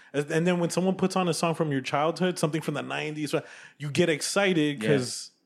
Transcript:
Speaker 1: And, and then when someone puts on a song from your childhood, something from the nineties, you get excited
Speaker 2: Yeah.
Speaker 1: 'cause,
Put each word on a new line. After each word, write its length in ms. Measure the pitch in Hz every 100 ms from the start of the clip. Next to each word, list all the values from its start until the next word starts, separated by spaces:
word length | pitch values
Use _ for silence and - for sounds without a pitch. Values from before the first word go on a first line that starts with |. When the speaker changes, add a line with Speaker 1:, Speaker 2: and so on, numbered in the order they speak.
| -
Speaker 1:
And, 180 | 139 147
and 160 | 160 175
then 120 | 175
when 100 | 170
someone 260 | 175 185 185
puts 200 | 190 190
on 120 | 180
a 60 |
song 200 | 156 170
from 180 | 160 156
your 80 | 139
childhood, 580 | 135 143 156 156 185 180
something 220 | 165 156
from 140 | 156
the 80 | 143
nineties, 520 | 127 139 151 151 147 156 - - - _
you 120 | 147
get 180 | 135 175
excited 720 | 147 - 202 202 175 151 139
Speaker 2:
Yeah. 60 | 107
Speaker 1:
'cause, 420 | 143 120 - - _